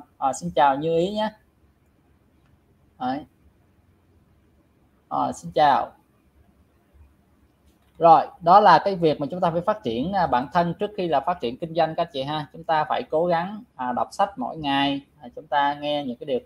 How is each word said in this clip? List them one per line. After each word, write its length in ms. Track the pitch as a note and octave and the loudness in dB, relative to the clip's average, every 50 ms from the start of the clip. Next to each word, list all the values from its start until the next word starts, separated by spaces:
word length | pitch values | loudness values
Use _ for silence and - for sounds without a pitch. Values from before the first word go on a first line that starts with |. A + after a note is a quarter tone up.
| - _ _ - | -2 _ _ -6
À, 140 | C#3+ C3+ | -4 -4
xin 180 | - - F3 F3 - | -4 -4 -8 -4 0
chào 220 | D#3+ C#3+ C3+ C3+ | 2 2 4 2
Như 220 | C#3 D#3 E3 E3 E3 | 0 -2 -2 0 0
Ý 160 | F3 G3+ G#3 | 0 -2 -2
nhé. 180 | G#3+ G#3+ G#3+ G#3+ _ _ _ _ _ _ _ _ _ _ _ _ _ _ _ _ _ _ _ _ _ _ _ _ _ _ _ _ _ _ _ _ - | -4 -6 -6 -8 _ _ _ _ _ _ _ _ _ _ _ _ _ _ _ _ _ _ _ _ _ _ _ _ _ _ _ _ _ _ _ _ -8
Đấy. 240 | B3+ B3+ C4+ D4 - - _ _ _ _ _ _ _ _ _ _ _ _ _ _ _ _ _ _ _ _ _ _ _ _ _ _ _ _ _ _ _ _ _ _ _ - | -6 -6 -6 -6 -8 -14 _ _ _ _ _ _ _ _ _ _ _ _ _ _ _ _ _ _ _ _ _ _ _ _ _ _ _ _ _ _ _ _ _ _ _ -8
À, 240 | D3 C#3 C3 B2+ | -4 -4 -4 -4
xin 200 | B2 - - E3 - | -6 -10 -12 -4 0
chào. 360 | E3 D3+ C#3+ B2+ A2 - - - _ _ _ _ _ _ _ _ _ _ _ _ _ _ _ _ _ _ _ _ - - _ _ _ _ _ _ _ _ _ _ _ _ _ _ _ _ _ _ - | 2 4 4 4 2 0 -4 -10 _ _ _ _ _ _ _ _ _ _ _ _ _ _ _ _ _ _ _ _ -20 -20 _ _ _ _ _ _ _ _ _ _ _ _ _ _ _ _ _ _ 4
Rồi, 280 | E3 E3 D#3+ D3 - - - - | 6 8 8 6 4 0 -6 -2
đó 200 | E3+ E3+ F#3 G#3 | 4 6 8 8
là 180 | G#3+ F#3 D#3+ D3+ - | 10 8 8 6 4
cái 120 | G3+ G3 | 2 -2
việc 240 | E3+ E3+ D#3 C3+ - | 2 2 2 2 0
mà 60 | C#3+ C3+ | -4 -6
chúng 100 | F3+ F3+ | -4 -2
ta 100 | F3+ E3+ | -2 -2
phải 100 | D#3+ F3 | -2 -2
phát 220 | E3+ G#3+ G#3 - | -2 -2 -4 -4
triển, 300 | - A#2+ A2 A#2+ D3 F#3 | -4 -6 -4 -4 -4 -2
à, 140 | G3+ F#3+ E3 | -2 -2 0
bản 220 | C#3 B2 B2 D3 - | 0 0 -2 -2 0
thân 220 | - F3 F3 E3+ E3 | 0 0 0 0 -2
trước 160 | - G3+ G3+ - | -4 -6 -6 -6
khi 120 | G3+ F3+ E3 | -4 -2 0
là 120 | D3 C#3 | 0 0
phát 200 | - F3 F3+ - | 0 -2 -4 -4
triển 160 | - A#2 B2+ | -4 -8 -6
kinh 180 | - F3 D#3+ D#3+ | -8 -10 -4 -2
doanh 200 | E3 D#3+ D#3+ D#3+ | 0 0 0 0
các 180 | E3+ E3 E3 | -4 -4 -4
chị 100 | - C3 | -6 -8
ha. 240 | C3 C#3+ D3+ D#3 D3 - | -6 -6 -6 -8 -8 -10
Chúng 120 | - E3 D#3+ | -14 -10 -4
ta 200 | - D#3+ D3+ D3+ | -2 0 0 0
phải 180 | - - - | -2 -4 -6
cố 240 | B2 - D#3 D#3 F3 | -4 -2 -2 0 0
gắng, 360 | F3 E3+ E3 F3 G3 G#3+ G#3 - - _ | 0 0 -2 -2 -6 -10 -14 -16 -16 _
à, 160 | - B2+ B2 | -8 -6 -4
đọc 160 | A#2+ A#2 A2+ - | -4 -4 -6 -4
sách 280 | - - G3+ G3+ - C4 | -2 -2 -2 -2 -4 -6
mỗi 180 | - - - | -10 -10 -8
ngày, 440 | D#3+ D3 C#3 C#3 C#3 C#3 C#3+ C#3 C#3 - _ _ _ | -6 -4 -2 0 0 0 0 -2 -4 -8 _ _ _
à, 80 | - B2 - | -20 -20 -18
chúng 100 | - - | -16 -8
ta 280 | - D3 C#3+ C#3+ C#3+ D3 | -4 -2 0 0 0 -2
nghe 300 | D3 D3 D3 D3 D3 C#3+ | -4 -4 -4 -4 -4 -4
những 120 | B2+ A#2 | -6 -8
cái 100 | - D#3 | -8 -6
điều 120 | D3 B2+ A#2 - | -4 -4 -4 -6